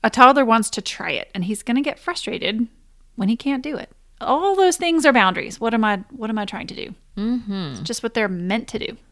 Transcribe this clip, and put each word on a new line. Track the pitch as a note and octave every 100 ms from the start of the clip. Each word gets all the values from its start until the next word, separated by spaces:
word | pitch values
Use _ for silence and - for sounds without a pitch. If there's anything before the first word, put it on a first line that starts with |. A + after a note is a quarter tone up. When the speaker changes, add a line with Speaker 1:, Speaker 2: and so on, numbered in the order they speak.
Speaker 1:
A | A3
toddler | B3 B3+ C#4
wants | B3 A3+ G#3+
to | -
try | - - G#3
it, | C#3+ -
and | F#3+
he's | F3+ G#3
gonna | - A#3+
get | C#4+ -
frustrated | - F4 - - F3+ A3 A#3 _ _ _ _ -
when | G3
he | A#3
can't | C#4 C#4
do | C#4 C4
it. | - _ _ -
All | - C#4 F#4+ G4
those | F#4 -
things | F4 E4
are | D4+
boundaries. | B3 F#3+ F3+ - -
What | A3+
am | A3+
I, | G#3+ G3+ G3+
what | B3+ A3
am | A3
I | G3+
trying | F3+ D#3+
to |
do? | - - - _ -
Speaker 2:
Mm-hmm. | A3 B3 A3 G3 D#3+
Speaker 1:
It's | B2+
just | D#3 A#3
what | A3+
they're | A#3 G#3
meant | F3+ F3+ A3 -
to | A3
do. | - A3+ -